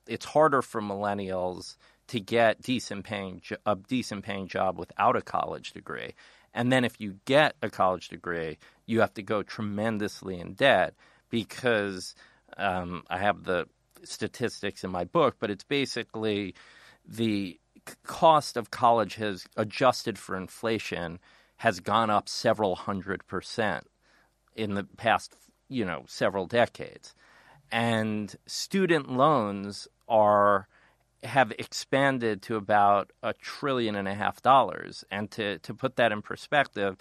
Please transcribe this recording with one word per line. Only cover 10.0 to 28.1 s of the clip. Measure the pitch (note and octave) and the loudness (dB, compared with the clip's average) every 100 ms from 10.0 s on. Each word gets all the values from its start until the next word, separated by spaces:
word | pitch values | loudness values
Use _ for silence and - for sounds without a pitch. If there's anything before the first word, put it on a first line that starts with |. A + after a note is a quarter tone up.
| G2+ - G2 F2+ | -4 -6 -10 -10
in | E2+ | -10
debt | F#2 C3+ G#2+ E2+ - _ _ _ | 2 4 6 2 -4 _ _ _
because, | A#2 G#2 - B2 A2+ G2+ F#2 - - - _ _ - | -6 -6 -4 0 2 0 -4 -10 -16 -20 _ _ -6
um, | G2 F#2 F2 F2+ - | -2 -2 -4 -8 -8
I | F2+ | -2
have | G2+ F2+ | 0 0
the | F2 F2+ - _ _ _ | 0 -2 -4 _ _ _
statistics | - - A2 - A#2 - G2+ - | -16 -8 -8 -4 -6 -4 -8 -6
in | F#2+ | -6
my | F#2 | -4
book, | F2+ B2 B2+ - | -2 2 2 2
but | A2+ | -4
it's | G2+ | -6
basically | - C#3+ C3 - A2 A2 A2 G2+ G2 - - - - _ | -4 -2 -2 -4 -8 -4 -2 -2 -4 -10 -20 -20 -20 _
the | - G#2+ A2+ G#2 F#2+ D#2+ _ _ - | -12 -4 -2 -2 -4 -10 _ _ -20
c-, | - | -18
cost | - - D#3+ D#3 - - | -14 2 6 6 4 -4
of | A2 | -6
college | - B2 A#2 G2 - | 2 4 6 2 -2
has, | G#2+ F#2 - - | -6 -6 -8 -4
adjusted | G#2+ - C3 B2 - G#2 | -4 2 2 2 -2 -8
for | - F#2+ | -6 -8
inflation, | F#2 - A#2 A2 - E2+ F2 E2+ _ _ _ - | -8 -6 -2 -2 -4 -6 -6 -10 _ _ _ -2
has | A2+ F2+ | 0 0
gone | G2 G#2 A2+ | 0 2 4
up | G#2 - | 2 0
several | - A#2+ G2+ G#2 F2+ | -2 0 2 2 0
hundred | - G2 F2+ F#2+ - | -4 -6 -4 -8 -6
percent | F#2+ - - G#2+ D#2+ - _ _ _ _ _ _ | -8 -6 -2 0 0 -6 _ _ _ _ _ _
in | - G#2+ | -8 -4
the | G2+ G2 - | -4 -6 -2
past, | A#2 G2 - _ _ _ - | 2 2 0 _ _ _ -8
you | C3 | -4
know, | G2 D#2 B1 | -4 -4 -8
several | - A#2 F#2+ F2+ | -2 -2 0 0
decades. | A#2 A2+ - - - - - _ _ - - - | 2 2 0 -14 -14 -20 -20 _ _ -20 -20 -6
And | A#2 A#2 A2+ A2 | -2 0 0 0